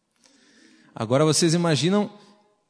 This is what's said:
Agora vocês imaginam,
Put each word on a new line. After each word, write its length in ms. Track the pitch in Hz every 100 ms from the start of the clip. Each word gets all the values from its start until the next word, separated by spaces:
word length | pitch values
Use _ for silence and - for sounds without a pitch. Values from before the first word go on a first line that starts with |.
| _ _ _ _ _ _ - _ _
Agora 300 | - 110 131
vocês 280 | 156 147 170
imaginam, 580 | 175 170 139 160 202 208 - - _ _ _ _